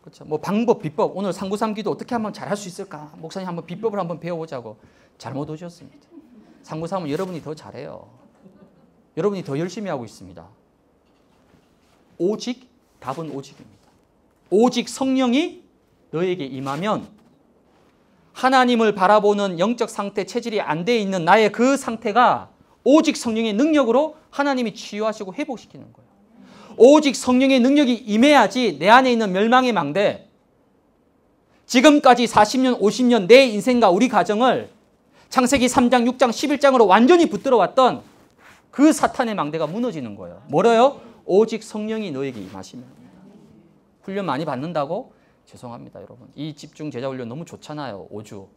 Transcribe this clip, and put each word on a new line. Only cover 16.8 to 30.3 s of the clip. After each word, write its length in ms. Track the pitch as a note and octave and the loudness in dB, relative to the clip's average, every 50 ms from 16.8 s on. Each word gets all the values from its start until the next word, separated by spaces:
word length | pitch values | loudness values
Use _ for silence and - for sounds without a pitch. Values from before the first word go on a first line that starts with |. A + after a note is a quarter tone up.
| F#3 G#3+ G3 B2+ F2+ - _ _ _ _ _ _ _ _ _ _ _ _ _ _ _ _ _ _ _ _ _ _ _ _ _ | -4 -4 -4 -6 -8 -14 _ _ _ _ _ _ _ _ _ _ _ _ _ _ _ _ _ _ _ _ _ _ _ _ _
하나님을 600 | - - C4 C4+ C4 B3+ B3 B3 A3+ A3+ G#3+ G3+ | -2 0 2 4 4 4 4 4 2 2 2 2
바라보는 680 | G3 F#3 F#3 G#3+ G#3+ G3 G#3 G3+ G3+ G3+ G3 F3 D#3+ | 2 4 4 4 6 4 2 2 2 -2 -4 -2 -2
영적 300 | F3+ A3 A#3+ A#3+ A#3 G#3 | -2 -2 0 -4 -4 -6
상태, 360 | - - G3+ G3+ G3+ G#3 F#3+ | -6 -8 -8 -6 -6 -6 -8
체질이 360 | - - A#3+ A#3 A#3 A3 G3+ | -6 -8 -8 -6 -4 -6 -4
안 240 | - A#2 D3+ E3 F3 | -4 -4 -4 -4 0
돼 140 | G3 B3 A3+ | 0 0 0
있는 260 | G3+ F#3+ F#3+ F#3 D#3+ | 0 -2 -4 -2 2
나의 260 | E3+ G3 A3 A3 G3+ | 4 4 6 4 2
그 260 | G#3 - A#3+ C4 C#4 | 2 2 2 2 2
상태가 760 | C4+ - B3 A3+ G#3+ - G#3+ G3 A#3+ B3 G#3 D3 A2 F#2 - _ _ _ _ _ _ _ | 0 -2 -8 -10 -6 -6 -2 2 2 2 2 2 0 -6 -14 _ _ _ _ _ _ _
오직 340 | A#3 C#4 D#4+ D#4+ D4 B3 | 4 4 4 4 2 -4
성령의 360 | - - A#3+ A3 A3 A3+ A3 G3+ | -4 -6 -6 -4 -2 -2 -2 0
능력으로 600 | G3+ C#4+ E4 D#4 D4 C4+ A3+ A#3 C4 D#4 D#4 D#4 - _ _ | 0 0 2 2 2 2 2 2 0 0 -2 -6 -14 _ _
하나님이 460 | - - C#4+ C#4+ C#4 B3+ B3 G#3+ E3+ | -6 -4 -2 -2 -2 -2 -4 -6 -8
치유하시고 580 | - - - G#3 G#3 G#3+ A3 G#3+ - G#3 F#3 F3+ | -12 -16 -12 -8 -6 -6 -6 -6 -8 -12 -12 -10
회복시키는 580 | - - - B3 G3+ - _ - C#3 A2 A2+ | -10 -8 -8 -10 -14 -14 _ -20 -20 -20 -20
거예요. 120 | _ _ _ _ _ _ _ _ _ _ - - - - - - - | _ _ _ _ _ _ _ _ _ _ -20 -20 -20 -20 -20 -20 4
오직 380 | - G#3+ C4+ D4 D#4 D4+ C#4 A3 | 6 8 8 8 6 4 0 -4
성령의 440 | - - B3+ B3 B3+ C4+ C4+ C4+ C4 | -2 -2 0 2 2 2 4 4 2
능력이 340 | A#3 C4 C#4+ D4 D4 B3 B3 | 2 4 4 2 2 2 0
임해야지 840 | G#3 - A3 G3+ A3 B3 D4 D4 C4+ A3 F#3 - B3+ B3 G#3 D3+ C#3 | -4 -4 -4 0 4 4 6 6 6 4 2 0 -2 -2 -2 -2 0
내 100 | D#3 G3 | 2 6
안에 220 | A3+ C4 C4 B3+ | 6 6 6 4
있는 200 | A#3+ A3+ A3 G3 | 0 0 0 -2
멸망의 420 | F3+ F#3+ G#3+ A3+ B3 B3+ B3+ B3 A3 | 0 0 2 4 4 2 2 2 -2
망대, 540 | F#3 D3 C#3+ D3 F#3+ G#3 E3 A2 - - _ | -2 -4 -2 -2 0 0 0 -2 -4 -16 _